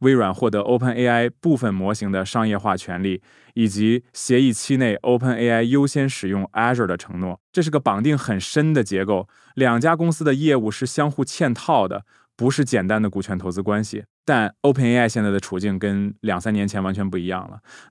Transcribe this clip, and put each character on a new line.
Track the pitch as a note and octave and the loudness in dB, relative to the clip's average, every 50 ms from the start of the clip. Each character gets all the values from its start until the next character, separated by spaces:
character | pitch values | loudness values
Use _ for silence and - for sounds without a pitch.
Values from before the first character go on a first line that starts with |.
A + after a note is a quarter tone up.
微 | B2 C3 C3+ | 2 4 4
软 | B2 A2 F#2+ F#2+ | 4 4 2 0
获 | - B2+ A2+ | 0 0 0
得 | G2+ G#2 | 0 0
Open | G2+ A2+ B2 A#2 B2+ B2+ A#2 | 0 2 0 2 2 0 0
A | A#2+ B2 | 2 2
I | A#2+ A#2+ A#2 A#2+ A#2+ | 2 4 2 2 0
部 | - _ - F3 D3+ | -2 _ 0 0 0
分 | A#2+ B2+ A2 F#2+ | 2 0 -2 -2
模 | F#2+ F#2 G2 G#2+ | -2 -2 -2 -2
型 | - G#2+ G2 | -2 -4 -4
的 | G2 F#2+ F#2+ | -2 -2 -4
商 | - - A#2+ A2 A2 | -2 -2 -2 0 0
业 | G#2 F#2+ | 0 -2
化 | G2 G#2 F#2 | -2 -2 -2
权 | F#2 - - F2 F2+ F#2+ | -2 -4 -8 -8 -4 -4
利， | G2 F#2 F#2 - _ _ _ _ _ _ | -4 -4 -4 -8 _ _ _ _ _ _
以 | A#2 A2+ G#2 | 0 0 0
及 | F#2+ G#2 G#2+ A2 A#2 B2 B2 _ - | 2 2 2 2 2 2 0 _ -12
协 | - - - B2+ B2 | -10 -2 2 4 4
议 | C3+ C3 A2 | 4 4 2
期 | - - - C#3 | 0 -2 -2 0
内 | C3 C3 A#2 G2+ | 2 2 0 0
Open | - - - B2 A#2+ B2+ B2+ A#2+ | 0 0 0 0 2 2 0 0
A | A2+ A#2+ A#2+ | 0 0 2
I | A#2 A#2 A#2 | 2 2 2
优 | A#2 C3+ C#3+ C#3 | 2 2 2 2
先 | C#3 - D3+ C3+ C3+ | 2 0 -2 -2 -2
使 | - - - F#2+ | -4 -4 -6 -4
用 | G2 G2 F#2+ - - | -4 -4 -4 -4 -2
Azure | G#2+ A2+ A#2+ B2+ A#2+ A2 | 0 0 0 2 0 0
的 | F2+ F2 | 0 -2
承 | F2 - - F2+ F2 | -4 -6 -10 -8 -6
诺。 | F#2 F2+ F2 - _ _ - | -6 -6 -8 -10 _ _ -2
这 | F#3 D#3+ | -2 0
是 | D#3+ | 0
个 | D3+ D3 | 0 0
绑 | C3+ - G2+ G2+ A2+ | 0 0 0 2 2
定 | D3+ D3+ | 0 0
很 | C3+ - B2+ G#2 F#2+ | 0 0 -2 -4 -4
深 | F#2+ - - D3+ D3+ D#3+ D#3 | -4 -2 0 0 2 2 2
的 | C#3 A2 | 2 0
结 | - G2+ F#2 G2 | 0 -2 -2 0
构， | G2 G#2 F2+ F2+ - _ _ _ _ _ | 0 0 -2 -2 -6 _ _ _ _ _
两 | B2+ C3+ B2 A#2+ A#2 | 0 2 2 2 4
家 | B2+ E3 E3+ | 2 2 2
公 | E3 E3+ E3+ | 2 2 0
司 | D#3+ - D#3+ | 0 0 2
的 | D3 C3+ | 0 2
业 | C3+ D3+ D#3 C#3+ | 2 4 2 2
务 | B2+ G#2+ G#2+ | 2 2 0
是 | G#2 - C3 | -2 -4 -6
相 | B2 - - D3 D3+ | -4 -2 0 -2 0
互 | C#3+ - C3+ | 0 -2 -4
嵌 | - - - E3+ C3+ A#2 | -4 -2 -2 0 0 0
套 | A2+ - - D#3+ B2 G2 | -2 -2 0 2 2 2
的。 | F#2 G2 G2 - _ _ _ _ _ _ | 0 -2 -6 -12 _ _ _ _ _ _
不 | - A#2 C3 | -2 0 0
是 | C3+ - C#3 | 2 0 0
简 | A#2+ B2+ G#2+ F#2 | 0 0 0 0
单 | F#2 G#2+ G#2+ | 0 0 0
的 | G#2+ G2+ | 0 0
股 | - G2 F#2+ | -2 -4 -4
权 | - G2 F2+ | -4 -6 -6
投 | F2 F#2 | -6 -6
资 | F2 G2 F#2 | -6 -4 -2
关 | G#2 G#2 G#2+ G#2+ | -2 -2 -2 -2
系。 | - - G#2 G#2 - _ _ _ | -4 -8 -10 -12 -14 _ _ _
但 | - C#3+ A#2+ G#2+ G2 - _ - | 0 2 2 2 0 -2 _ 2
open | C#3+ C3+ C#3 B2+ | 2 2 4 2
A | A#2 A#2+ B2 | 2 4 4
I | A#2+ A2+ | 2 2
现 | - A#2 G#2+ | 2 0 0
在 | G#2 | 0
的 | G2 G2 | 0 0
处 | - - F#2+ F#2 | -2 -4 -6 -4
境 | G2 G#2 G2 F#2 | -2 -2 -2 -2
跟 | G2+ G2+ G2 G2 G2+ G2+ G#2 - | -2 -2 0 0 -2 -2 -4 -6
两 | - A2 F#2+ F2+ | -4 -4 -4 -2
三 | F2+ A2+ G#2+ | -2 -2 -2
年 | G2+ G2+ | 0 -2
前 | G2 G2+ G2+ F#2+ | -2 -2 -4 -4
完 | F#2+ F#2 | -4 -4
全 | G2+ G2 G2 | -4 -4 -4
不 | F2+ | -4
一 | F#2 F2 | -4 -6
样 | F2+ F#2 F#2 - - | -6 -6 -8 -8 -12
了， | - G#2+ - - - - - - | -16 -20 -20 -20 -20 -20 -16 -4